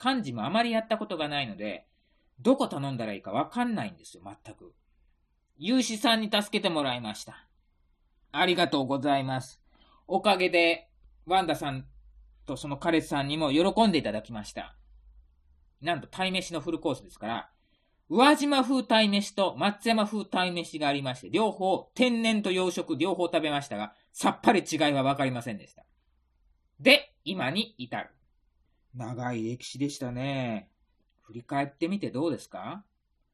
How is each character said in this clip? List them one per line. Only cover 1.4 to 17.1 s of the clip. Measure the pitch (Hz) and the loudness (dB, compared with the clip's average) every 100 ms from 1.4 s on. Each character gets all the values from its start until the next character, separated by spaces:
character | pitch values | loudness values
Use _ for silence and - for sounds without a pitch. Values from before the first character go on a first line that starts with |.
い | 127 | -4
の | 95 | -6
で、 | 104 90 - _ _ _ _ - | -8 -8 -14 _ _ _ _ -2
ど | 127 277 | 2 2
こ | 156 | 0
頼 | 147 139 | -4 -6
ん | 127 | -4
だ | 110 | -6
ら | |
い | 101 | -6
い | |
か | - | -4
わ | 110 151 | -2 -2
か | 233 | -2
ん | 247 | -2
な | 208 107 | -2 -6
い | |
ん | 85 | -10
で | |
す | - - | -20 -18
よ、 | |
全 | 98 98 - | -18 -18 -18
く。 | - 90 _ _ _ _ _ _ _ _ - | -20 -20 _ _ _ _ _ _ _ _ -8
ユ | 165 254 | 0 2
ウ | |
シ | 240 220 | 2 0
さ | 262 | 2
ん | 226 | 2
に | 214 | 2
助 | 208 208 208 | 0 0 0
け | |
て | 196 | 0
も | 160 | 0
ら | 139 | 0
い | 123 | -4
ま | 113 | -6
し | 104 | -10
た。 | - - _ _ _ _ _ _ _ _ _ | -14 -20 _ _ _ _ _ _ _ _ _
あ | 143 | 0
り | 180 180 | 2 4
が | 170 | 2
と | 147 | 2
う | 131 | 0
ご | 139 | 0
ざ | 143 139 | 2 0
い | |
ま | 131 131 | 0 -4
す。 | - - _ _ _ _ - | -6 -14 _ _ _ _ -4
お | 190 | 0
か | 202 190 | 4 4
げ | 185 | 4
で、 | 175 165 165 - _ - _ | 6 6 4 -4 _ -20 _
ワ | - 190 | 0 2
ン | 170 | 2
ダ | |
さ | 147 147 | 0 -4
ん | 131 135 - - - - _ - | -6 -10 -20 -20 -20 -20 _ -10
と | 131 | -8
そ | 151 | -6
の | 139 | -4
彼 | 175 160 | 2 2
氏 | 151 | 2
さ | 147 | -2
ん | 139 | -2
に | 151 | 0
も | 151 | 2
喜 | 143 190 196 226 | 4 4 4 4
ん | |
で | 160 | 4
い | |
た | 107 | 0
だ | 104 | -4
き | - | -6
ま | 113 | -10
し | 104 | -10
た。 | - 82 - - - - - - _ _ _ _ _ | -12 -12 -16 -20 -20 -20 -20 -20 _ _ _ _ _
な | 147 165 | -4 -4
ん | |
と | - | -4
鯛 | - 185 | -4 -2
め | 185 | -2
し | 180 | -4
の | 170 | -6
フ | 170 | -4
ル | 160 | -2
コ | 160 | -2
ー | 131 | -4
ス | |
で | 98 | -6